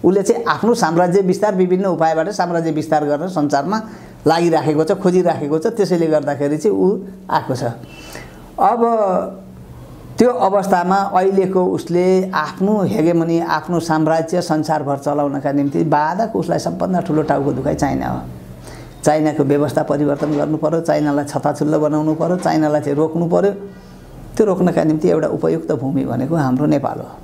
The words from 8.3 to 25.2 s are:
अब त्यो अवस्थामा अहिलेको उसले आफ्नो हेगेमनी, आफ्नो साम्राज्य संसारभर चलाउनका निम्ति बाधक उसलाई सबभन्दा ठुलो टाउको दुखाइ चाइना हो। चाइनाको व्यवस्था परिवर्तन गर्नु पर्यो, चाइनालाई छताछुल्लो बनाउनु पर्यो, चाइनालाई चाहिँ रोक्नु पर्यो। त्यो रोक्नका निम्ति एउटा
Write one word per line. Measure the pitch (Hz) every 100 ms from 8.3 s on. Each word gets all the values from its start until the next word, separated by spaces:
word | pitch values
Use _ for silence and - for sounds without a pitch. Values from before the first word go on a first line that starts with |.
| - - -
अब | 190 233 233 226 202 180 185 - - - - - - - - -
त्यो | 240
अवस्थामा | 247 190 202 185 185 175 196
अहिलेको | 196 185 190 196 190 190 185
उसले | 170 - 175 180 185 185
आफ्नो | 156 151 - 190 214
हेगेमनी, | 185 208 156 170 165 165
आफ्नो | 165 156 156 170
साम्राज्य | 165 156 156 160 156 180
संसारभर | 170 156 151 156 139 135
चलाउनका | 147 147 143 139 143
निम्ति | 143 143 170
बाधक | 160 147 151 180 226 196
उसलाई | 170 165
सबभन्दा | 175 170 175 180
ठुलो | - 151
टाउको | 147 143 139
दुखाइ | 131 135 147
चाइना | 143 135 127
हो। | 123 - - - - - - - -
चाइनाको | - 156 156 151
व्यवस्था | 135 143 147 139
परिवर्तन | 151 147 147 143 147 147
गर्नु | 147 156
पर्यो, | 156 165
चाइनालाई | 165 151 151 143 143
छताछुल्लो | 139 147 143 151 156
बनाउनु | 151 151 156
पर्यो, | 156 165 180
चाइनालाई | 165 156 156 151
चाहिँ | 143 143
रोक्नु | 160 160 165
पर्यो। | 175 196 196 - - - - - - - -
त्यो | 214
रोक्नका | 185 180 175
निम्ति | 160 156 156
एउटा | 160